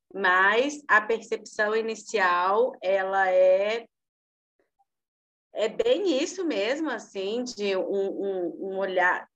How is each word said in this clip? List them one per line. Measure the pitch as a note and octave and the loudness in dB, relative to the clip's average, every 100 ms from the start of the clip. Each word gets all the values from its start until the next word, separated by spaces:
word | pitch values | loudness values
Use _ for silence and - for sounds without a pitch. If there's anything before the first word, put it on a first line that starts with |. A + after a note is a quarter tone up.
| _ | _
mas | F#3+ F#3+ F#3 G3 A3 C#4+ D4 - | -2 2 4 4 4 0 -2 2
a | G#3 | 2
percepção | G#3 A3 - A3 - - G#3+ A3 | 2 -2 -4 -8 -6 -2 0 0
inicial, | A3 G#3+ - G#3+ F#3 F3 F#3 G#3 B3+ - | -2 -6 -4 0 2 2 2 2 0 -2
ela | F#3 G3 F#3+ G3 F#3+ | -2 0 0 0 2
é, | F#3 F#3 F#3+ G#3 A#3 A3+ _ _ _ _ _ _ _ _ _ _ _ _ _ _ _ _ | 6 6 4 2 -4 -6 _ _ _ _ _ _ _ _ _ _ _ _ _ _ _ _
é | - G#3+ | -4 -4
bem | - A#3 D#4 G4 C4 | 0 0 2 2 0
isso | E4+ F#4+ E4+ | -2 -4 -4
mesmo, | G#3 G#3+ D4 D#4 | -2 -2 -2 -4
assim, | A3 - G3+ F#3+ A#3 | -6 -8 -8 -6 -4
de | B3 - G3+ F#3 | -6 -6 -2 -2
um, | |
um, | - G3 G3 D#3 G3 F#3+ E3+ - | -2 -2 -2 -4 -4 -4 -6 -8
um | F#3+ F#3+ | -8 -4
olhar, | G3 F#3 F3+ D3+ - | -2 0 0 0 -6